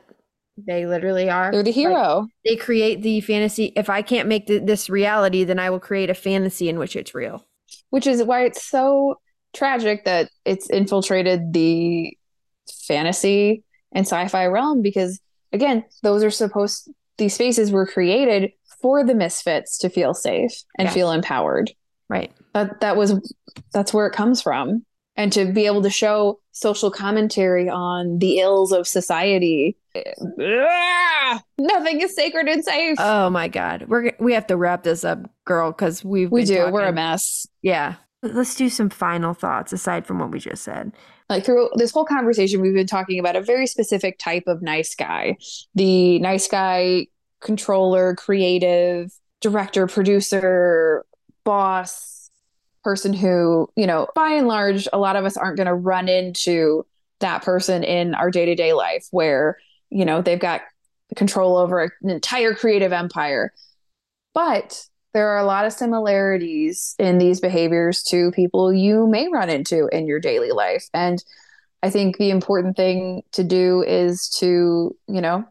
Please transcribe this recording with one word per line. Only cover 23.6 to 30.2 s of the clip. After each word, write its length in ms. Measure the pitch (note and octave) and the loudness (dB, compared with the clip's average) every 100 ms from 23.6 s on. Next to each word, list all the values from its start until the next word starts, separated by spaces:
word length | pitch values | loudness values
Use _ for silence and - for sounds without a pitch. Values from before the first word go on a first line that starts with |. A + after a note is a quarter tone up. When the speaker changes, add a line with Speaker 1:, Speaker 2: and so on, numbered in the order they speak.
| - | -6
Speaker 2:
that's 180 | G3+ G3 | -4 0
where 140 | G#3+ G#3 | 0 0
it 60 | |
comes 280 | G#3 G#3+ B3 | 0 0 0
from. 440 | E3 C3 D#3+ A3+ - _ _ - | 0 -2 -2 -4 -6 _ _ -4
And 160 | G#3 | 0
to 140 | G3+ F#3+ | 0 0
be 140 | G3+ G#3 | 2 2
able 160 | G3+ | 2
to 80 | G3 | 0
show 480 | - G#3+ G#3 G#3 G#3 _ | 0 2 2 0 -2 _
social 360 | - A3 G#3 G3+ | -4 -2 0 -2
commentary 760 | G3 G3+ G#3+ G#3+ G3+ F#3+ F3+ F3+ | -2 -2 0 0 0 2 2 0
on 520 | F3+ F3+ F3+ F3+ F3 | -2 -4 -4 -4 0
the 180 | F#3+ F3+ | 2 2
ills 320 | F#3+ G3 F#3+ | 4 4 4
of 160 | F#3 F3 | 2 0
society. 920 | F#3+ - E3 F#3+ F#3+ F3 D#3 D#3 - _ - - - | -4 -2 0 2 2 2 2 0 -4 _ -12 -12 -12